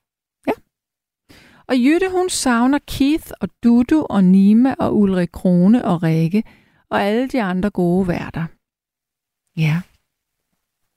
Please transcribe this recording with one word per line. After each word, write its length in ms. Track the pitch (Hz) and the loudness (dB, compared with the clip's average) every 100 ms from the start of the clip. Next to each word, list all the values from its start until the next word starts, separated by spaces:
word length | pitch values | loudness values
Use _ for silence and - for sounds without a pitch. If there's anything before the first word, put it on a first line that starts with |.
| _ _ _ _ - | _ _ _ _ -10
Ja. 60 | 440 _ _ _ _ _ _ _ _ _ _ - | -10 _ _ _ _ _ _ _ _ _ _ -4
Og 100 | 269 | 0
Jytte, 320 | 247 339 370 | 2 0 0
hun 200 | 370 370 | -2 -4
savner 480 | - 262 233 240 190 - | -4 -2 0 0 -2 -4
Keith 440 | - 269 320 - - | -4 -2 -2 -6 -10
og 80 | 185 - | -10 -4
Dudu 440 | 233 240 247 311 - | 2 2 2 0 0
og 160 | 196 | 2
Nima 500 | 180 190 196 220 262 285 | 4 6 6 4 2 0
og 200 | - 214 | -2 0
Ulrik 300 | 202 185 175 | 0 0 -4
Krone 520 | - 185 180 185 247 | -4 0 2 4 2
og 180 | 226 165 | 0 -2
Rikke 420 | 165 160 165 208 - _ _ _ _ | 0 0 0 -2 -4 _ _ _ _
og 140 | 208 | -4
alle 260 | 202 220 262 | -2 -2 -4
de 140 | 269 | -4
andre 280 | 196 185 202 | -4 -4 -4
gode 380 | - 175 180 185 | -2 0 0 -2
værter. 380 | 170 151 - 165 - _ _ _ _ _ _ _ _ _ 165 | -6 -8 -10 -12 -14 _ _ _ _ _ _ _ _ _ -4
Ja. 240 | 156 170 - _ _ _ _ _ _ _ _ _ _ | -2 -4 -8 _ _ _ _ _ _ _ _ _ _